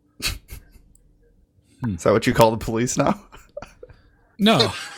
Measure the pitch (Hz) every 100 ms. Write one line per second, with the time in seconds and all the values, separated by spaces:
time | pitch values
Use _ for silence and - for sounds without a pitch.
0 | _ - - - - - - - _ _
1 | _ _ _ _ _ _ _ - 120 87
2 | - 104 127 117 113 113 - 113 123 -
3 | 139 202 - - _ - - - - -
4 | _ _ _ - 208 185 196 - -